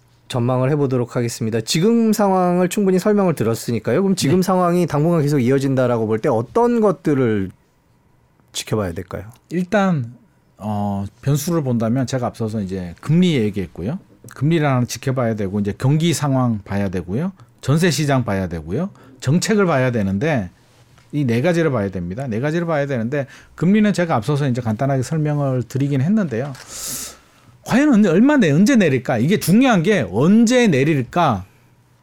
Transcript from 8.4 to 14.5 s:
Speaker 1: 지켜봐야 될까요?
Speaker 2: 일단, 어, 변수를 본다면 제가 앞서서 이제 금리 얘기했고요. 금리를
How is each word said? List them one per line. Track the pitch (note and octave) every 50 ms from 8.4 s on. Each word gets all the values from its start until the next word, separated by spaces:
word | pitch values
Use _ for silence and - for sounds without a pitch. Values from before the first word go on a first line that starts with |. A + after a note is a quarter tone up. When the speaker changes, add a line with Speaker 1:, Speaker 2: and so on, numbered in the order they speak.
| _ _
Speaker 1:
지켜봐야 | - - - - A#2 G#2+ G2+ F2+
될까요? | E2+ F#2+ F2+ - F#2+ F#2+ F#2+ A2+ - - _ -
Speaker 2:
일단, | D#3 F3+ F3+ F3+ A3+ G3+ G3 F#3+ E3+ C#3+ A#2 A#2 B2+ - _ _ _ _ _ _ _ -
어, | F#2+ G#2+ G#2+ G#2 G#2 G2+ G2 G2 G2 G2 - _
변수를 | - C3+ D3 D3 - F3+ E3+ E3 C#3+
본다면 | B2+ B2 A2+ A#2 A2 A#2+ C3+ B2+
제가 | - C#3 B2+ A#2+
앞서서 | G#2 - - A2+ G#2+ G#2+ A2
이제 | G2 F2+ F#2+ F#2 F2+ F2 F2 -
금리 | - - D#3 F3 F#3 F3 D#3
얘기했고요. | B2 G#2+ G#2 F#2+ G2+ F2+ - - - E2+ A#2+ E3+ G3 - _ _ _ - B2+ -
금리를 | - C3 D#3+